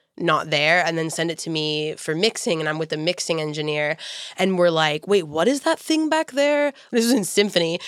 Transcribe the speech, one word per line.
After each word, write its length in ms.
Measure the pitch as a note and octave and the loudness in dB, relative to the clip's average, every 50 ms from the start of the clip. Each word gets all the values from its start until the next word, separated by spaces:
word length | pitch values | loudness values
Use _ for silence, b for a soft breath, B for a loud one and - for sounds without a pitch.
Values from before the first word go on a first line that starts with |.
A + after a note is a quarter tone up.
| _ _ _ - | _ _ _ -4
not 320 | - E3+ D#3 C#3 - D#3 | 0 2 2 2 0 0
there 340 | D3+ C#3+ D3 D#3 E3+ F3+ E3 | 0 2 2 4 4 4 2
and 140 | E3+ E3 E3 | 2 0 -2
then 100 | D#3+ D#3+ | -4 -4
send 220 | D#3 - D#3+ E3+ | -4 -4 -4 -4
it 80 | D#3+ - | -4 -6
to 100 | - E3 | -6 -4
me 460 | D#3+ D#3 D3+ D3+ D3+ D3+ D3+ D#3 D3+ | -4 -2 -2 -2 -2 -2 -4 -4 -6
for 180 | - - - D#3 | -8 -6 -6 -2
mixing, 460 | D#3+ G3 A3+ A3 - - A#3+ F3 D#3+ | 0 0 0 0 -2 -4 -2 -2 -2
and 80 | D3+ D3+ | -2 -2
I'm 100 | D#3 D#3+ | -4 -4
with 120 | D#3+ D#3 | -4 -4
the 80 | D#3+ D#3 | -4 -2
mixing 420 | D#3 E3+ F3+ - - - E3+ D#3+ | -2 -2 -2 -2 -2 -4 -2 -2
engineer, 560 | D#3 D3+ D3+ D#3 D3+ D3+ D3+ D3+ D3+ D3 D#3+ B B B B B B B B | -2 -4 -4 -4 -4 -2 -2 -2 -2 -2 -4 B B B B B B B B
and 220 | - F#3+ F#3+ F#3+ F3 | -2 0 2 2 4
we're 120 | F3 F3 | 4 4
like, 380 | D#3+ D#3+ D#3 D3+ D3 D3+ - F#3 | 4 4 2 2 0 -2 0 0
"Wait, 140 | G3+ G3+ | 2 2
what 260 | E3 D3 D3 D#3+ E3+ A#3 | 2 0 -2 0 2 2
is 140 | C#4+ C4+ | 2 2
that 160 | - D#4+ D#4+ D#4+ | 0 -2 -2 -2
thing 300 | - - D#4+ D#4 D#4 D4+ | -2 -2 0 0 2 2
back 220 | D#4 D#4+ D#4+ - | 2 0 0 0
there?" 420 | B3+ C#4 C#4+ C#4+ D4 C#4+ D4 C#4+ B B B B | 0 0 2 2 2 2 0 0 B B B B
This 160 | - A#3+ A#3 | 0 2 4
was 80 | A#3 C4 | 4 2
in 100 | A3+ F#3 | 2 0
Symphony. 560 | - - G3+ G#3 G3+ - F3+ E3+ D#3+ E3+ F3 B | 2 2 2 2 2 2 0 0 0 -2 -4 B